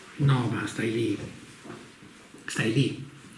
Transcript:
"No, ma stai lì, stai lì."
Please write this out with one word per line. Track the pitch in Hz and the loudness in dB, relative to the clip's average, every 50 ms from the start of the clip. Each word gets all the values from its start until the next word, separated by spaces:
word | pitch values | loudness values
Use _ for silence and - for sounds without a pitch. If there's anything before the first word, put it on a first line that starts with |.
| - - - | -16 -10 0
"No, | - 143 139 135 123 117 104 | 4 6 6 6 6 4 2
ma | 107 104 104 | 0 -2 -2
stai | 104 - - 107 113 | -4 -2 0 0 2
lì, | 110 117 113 101 101 - - - - - - - - - - - - - - - - - - - - - - - - - - | 2 2 2 0 0 -2 -6 -10 -12 -14 -18 -18 -18 -18 -16 -16 -16 -16 -16 -18 -20 -20 -20 -20 -20 -20 -20 -20 -20 -14 -10
stai | - - - 110 110 | -4 -2 0 2 4
lì." | 113 135 127 107 - - - - - - - - - | 4 4 4 2 0 -4 -8 -12 -14 -16 -18 -18 -16